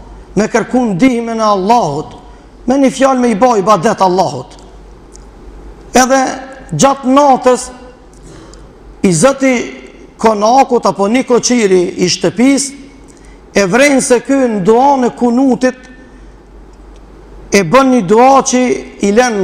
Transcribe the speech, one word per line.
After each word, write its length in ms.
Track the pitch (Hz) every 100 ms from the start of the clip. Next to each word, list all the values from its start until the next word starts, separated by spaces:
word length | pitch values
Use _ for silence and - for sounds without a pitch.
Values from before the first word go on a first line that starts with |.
| - - - -
me 120 | 208
kërku 340 | 233 - 247 247
ndihmën 460 | 180 262 233 233 226
e 40 |
Allahut, 720 | 220 208 185 240 180 143 151 - - - - - -
me 100 | 269
një 140 | 269
fjalë 300 | - 269 262
me 100 | 240
i 80 | 208
bë 120 | 247 226
ibadet 400 | 190 208 220 202
Allahut. 540 | 190 180 160 135 127 - - - - - - - - - - - - - - 240
Edhe 260 | 254 269 254 269 - - -
gjatë 440 | 147 254 269 247 269
natës, 540 | 294 247 254 247 - - - - - - - - - - - - - - 196
i 60 |
Zoti 420 | 165 240 269 269 247 - - - - - -
konakut 680 | 226 214 208 254 269 240 220
apo 220 | 175 202
një 180 | 240 254
koqiri 540 | 247 - 247 208 185 180 -
i 80 | 180
shtëpis, 600 | - 175 - 254 277 - - - - - - - - - -
e 100 | 196
vrenë 320 | 220 285 269
se 180 | - 240 -
ky 140 | 277 247 214
në 80 | 180
duan 400 | 226 269 277 240
e 60 | -
kunutit, 640 | 240 240 269 226 254 247 - - - - - - - - - - - - - - - - -
e 80 | 202
bën 280 | 175 247 269
një 80 | 254 175
dua 320 | 214 254 269
që 180 | - 247 247 - - - 202
i 60 | 208
lën 220 | 247 214